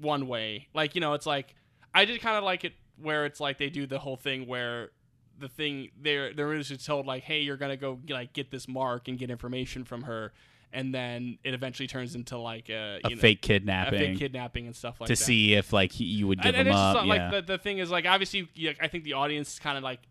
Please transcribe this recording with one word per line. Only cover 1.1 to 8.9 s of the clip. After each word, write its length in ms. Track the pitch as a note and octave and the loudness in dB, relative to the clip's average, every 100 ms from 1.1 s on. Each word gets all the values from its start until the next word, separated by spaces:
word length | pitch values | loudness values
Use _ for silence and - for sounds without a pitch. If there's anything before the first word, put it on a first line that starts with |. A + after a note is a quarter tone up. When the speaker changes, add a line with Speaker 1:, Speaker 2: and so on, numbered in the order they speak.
Speaker 1:
it's 100 | D3 D#3 | 0 0
like, 280 | C#3+ C3+ _ _ _ _ | -4 -4 _ _ _ _
I 100 | F3+ | 4
did 160 | G3+ A#3 | 6 4
kinda 200 | A#3 G#3+ | -2 0
like 240 | G3 F3+ | 0 -2
it 100 | F3 - _ - | -4 -10 _ -10
where 280 | D#3 D3+ | -2 0
it's 160 | D3 - | 0 -2
like 160 | D3 C3+ | -4 -2
they 120 | C#3+ | -4
do 160 | C#3+ C#3 | -4 -4
the 120 | C3+ | -6
whole 180 | C#3 C3 | -6 -6
thing 300 | C#3+ C3 B2 | -4 -4 -4
where 440 | B2 A#2+ A#2+ A2+ _ _ _ _ - | -4 -4 -6 -10 _ _ _ _ -16
the 100 | C#3 | -14
thing, 400 | - D3+ C#3 B2 - | -6 -4 -4 -10 -6
they're, 360 | D3 C#3+ C3+ | -2 0 -2
they're 240 | C3+ D3 D3+ | -2 -2 -2
just 240 | C3+ C3+ | -4 -8
told, 220 | - D3 C3+ | -4 -4 -2
like, 160 | C3 | -6
"Hey, 180 | - D#3 | -4 -2
you're 160 | C#3+ C#3 | -2 -4
gonna 220 | C#3 C#3 | -6 -4
go, 200 | C#3 B2+ D#3 | -6 -8 -8
like, 240 | C3 B2 | -8 -6
get 160 | - B2 | -8 -8
this 180 | C3+ - | -10 -8
mark 400 | C3 C3 | -4 -2